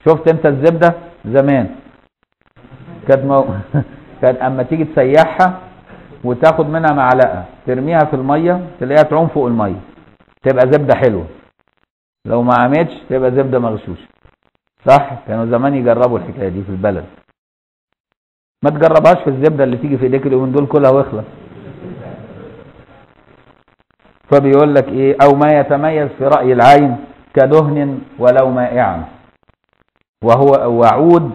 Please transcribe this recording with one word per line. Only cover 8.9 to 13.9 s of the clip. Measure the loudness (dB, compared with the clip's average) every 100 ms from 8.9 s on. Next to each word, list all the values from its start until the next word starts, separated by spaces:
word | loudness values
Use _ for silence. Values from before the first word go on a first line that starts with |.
| 0
تعوم | 0 0 -2
فوق | -2 -4
المية | -2 -4 -6 -14 -20 _ _ _ _
تبقى | -2 0 2
زبدة | 2 0 0
حلوة، | 0 -2 -8 -18 _ _ _ _ _ _ _ _ -6
لو | -2
ما | 0 0
عمتش | 0 0 -2 -6 -8
تبقى | -4 -2
زبدة | -2 -2 -2
مغشوشة، | -4 -8 -12